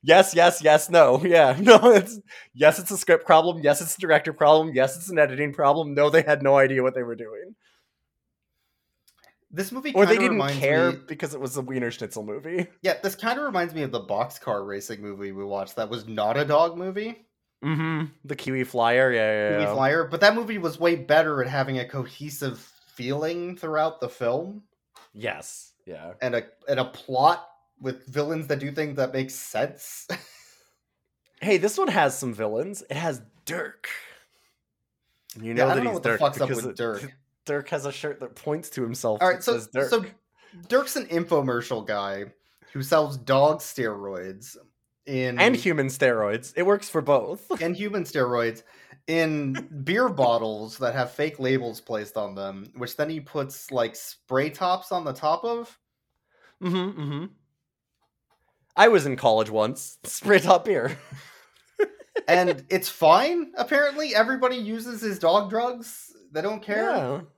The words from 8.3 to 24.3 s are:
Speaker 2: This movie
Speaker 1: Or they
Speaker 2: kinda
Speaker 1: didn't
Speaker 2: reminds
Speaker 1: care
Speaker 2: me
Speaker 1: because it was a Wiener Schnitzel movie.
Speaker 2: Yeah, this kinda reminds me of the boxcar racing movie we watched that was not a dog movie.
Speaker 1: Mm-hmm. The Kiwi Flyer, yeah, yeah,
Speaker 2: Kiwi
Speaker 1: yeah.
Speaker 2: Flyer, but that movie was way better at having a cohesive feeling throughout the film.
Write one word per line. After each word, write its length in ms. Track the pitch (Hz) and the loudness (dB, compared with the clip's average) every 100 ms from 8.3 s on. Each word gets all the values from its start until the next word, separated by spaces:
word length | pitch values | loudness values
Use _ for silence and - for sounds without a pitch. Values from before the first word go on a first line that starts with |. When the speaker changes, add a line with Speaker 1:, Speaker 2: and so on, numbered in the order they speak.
| _ _ _ _ _ _ _ _ _ _ _ _ | _ _ _ _ _ _ _ _ _ _ _ _
Speaker 2:
This 220 | 165 196 | -8 -8
movie 200 | 247 285 | -8 -2
Speaker 1:
Or 100 | 269 208 | 4 4
they 60 | |
Speaker 2:
kinda 80 | 220 240 | 4 2
Speaker 1:
didn't 80 | 220 | 2
Speaker 2:
reminds 200 | 139 139 | 0 0
Speaker 1:
care 320 | 135 156 170 | 2 4 2
Speaker 2:
me 60 | - - | -2 -12
Speaker 1:
because 280 | 147 151 | -10 -8
it 60 | 139 | -6
was 160 | 131 135 | -8 -6
a 60 | |
Wiener 280 | 127 131 120 | -6 -4 -4
Schnitzel 340 | 117 107 110 | -6 -10 -10
movie. 420 | 107 113 156 180 175 _ | -10 -10 -8 -6 -6 _
Speaker 2:
Yeah, 120 | 185 156 | -4 -2
this 120 | 190 | -4
kinda 280 | 190 220 254 | -6 -6 -4
reminds 320 | 294 190 170 | -4 -4 -4
me 80 | 160 | -6
of 100 | 139 | -6
the 120 | 117 | -8
boxcar 600 | 98 104 127 - - 104 98 | -6 -4 -4 -8 -6 -6 -6
racing 340 | 101 98 104 | -10 -10 -12
movie 320 | 104 98 98 | -12 -12 -12
we 120 | 98 | -10
watched 320 | 101 98 95 - | -8 -6 -6 -8
that 120 | 107 | -8
was 180 | 117 107 | -8 -8
not 300 | 107 104 127 | -4 -2 -2
a 80 | |
dog 320 | 147 147 170 170 | 2 2 2 -2
movie. 500 | 185 190 226 233 _ _ _ _ | -8 -8 -10 -12 _ _ _ _
Speaker 1:
Mm-hmm. 420 | 143 156 160 156 156 _ | -4 -2 -2 -4 -6 _
The 120 | 139 143 | -14 -10
Kiwi 280 | - 131 | -6 -4
Flyer, 480 | 127 120 117 123 131 | -2 0 2 4 4
yeah, 200 | 117 107 | 2 0
yeah, 180 | 107 104 | 0 0
Speaker 2:
Kiwi 100 | 104 | 0
Speaker 1:
yeah. 120 | 104 | 0
Speaker 2:
Flyer, 300 | 110 135 160 | 0 0 0
but 160 | 151 165 | -2 4
that 140 | 202 | 4
movie 240 | 220 226 208 | 4 -4 -4
was 200 | 170 156 | -6 0
way 160 | 170 | 0
better 480 | 165 135 151 156 143 | 0 2 4 4 -2
at 60 | 127 | -2
having 300 | 143 135 131 | -2 -2 -4
a 100 | 120 | -6
cohesive 680 | 139 120 - 147 143 139 113 - _ _ | -8 -10 -12 -14 -8 -8 -8 -20 _ _
feeling 640 | - 123 143 156 175 175 180 | -12 -6 -4 -4 -6 -10 -10
throughout 440 | 160 156 160 - | -6 -2 -2 -4
the 80 | 123 | -10
film. 540 | - 117 | -4 -4